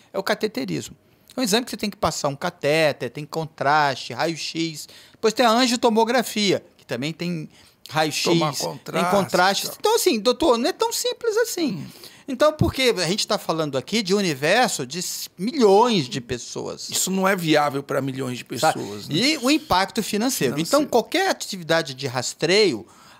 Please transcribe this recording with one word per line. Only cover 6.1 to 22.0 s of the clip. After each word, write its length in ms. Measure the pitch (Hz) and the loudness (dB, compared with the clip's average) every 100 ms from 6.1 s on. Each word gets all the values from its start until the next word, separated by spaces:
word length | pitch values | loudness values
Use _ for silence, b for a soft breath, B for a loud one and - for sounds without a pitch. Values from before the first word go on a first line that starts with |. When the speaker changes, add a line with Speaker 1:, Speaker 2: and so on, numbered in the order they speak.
| 254 - 220 202 135 - _ | 2 0 -2 0 0 -2 _
Speaker 1:
que 80 | - | -10
também 260 | 120 143 | -6 -6
tem 380 | 160 175 170 156 b b b - | -6 -6 -6 -10 b b b -6
raio-x, 340 | 156 160 - | 0 0 0
Speaker 2:
Tomar 300 | - 170 156 | 0 2 2
Speaker 1:
tem 80 | 139 | -2
Speaker 2:
contraste, 480 | 165 143 - 160 175 | -6 -8 -6 -2 2
Speaker 1:
contraste. 580 | 196 185 175 180 196 - | 2 2 4 4 2 -4
Speaker 2:
tá. 60 | - | -2
Speaker 1:
Então, 160 | 415 453 | 0 2
assim, 240 | 370 233 | 2 2
doutor, 400 | 202 247 320 233 | 0 2 4 4
não 100 | 285 | 2
é 40 | |
tão 200 | - 453 | 0 -2
simples 420 | - 494 494 453 415 | -2 -4 -4 -2 0
assim. 400 | 440 - 302 175 | -2 -2 -4 -4
Speaker 2:
Hum. 100 | 131 B B B B | -10 B B B B
Speaker 1:
Então, 260 | 254 302 | 2 2
porque 400 | 302 330 - 254 185 | 4 0 2 2 2
a 120 | 160 | 0
gente 180 | 214 - | -2 -2
tá 140 | 208 | -4
falando 400 | - 160 151 131 | -2 -2 0 -2
aqui 240 | - 220 | -2 -2
de 100 | 180 | 0
um 40 | 202 | 0
universo 640 | 190 135 151 220 240 - 127 | 2 0 2 2 2 0 -8
de 140 | 165 | -8
s-, 280 | - - - - | -8 -8 -12 -8
milhões 680 | 202 311 214 196 240 208 123 | -6 4 6 6 6 2 0
de 140 | 135 | -6
pessoas. 680 | 120 123 - - 104 - - | -6 -10 -8 -10 -10 -10 -8
Speaker 2:
Isso 220 | - - | -4 -2
não 180 | 190 190 | 0 2
é 80 | 196 | 2
viável 460 | 165 151 147 139 | 4 4 4 -2
pra 180 | 139 139 | -4 -4
milhões 380 | 135 131 131 120 | -2 -4 -6 -6
de 220 | - 131 | -8 0
Speaker 1:
Sabe? 200 | 151 135 | 0 0
Speaker 2:
pessoas, 300 | 123 104 113 | -4 -10 -4
né? 60 | 151 | 0
Speaker 1:
E 220 | 262 311 | 0 2
o 100 | 240 | 2
impacto 540 | 302 - 185 196 - | 0 2 0 0 -2
financeiro. 500 | 202 202 247 - 131 | -2 0 -2 0 -2
Speaker 2:
Financeiro. 300 | 143 - 277 | 0 0 2
Speaker 1:
Então, 20 | 277 | 2
qualquer 440 | 240 214 311 381 | 0 2 0 0
atividade 640 | 285 - 190 160 165 143 | -2 -6 -10 0 0 0
de 100 | 131 | -6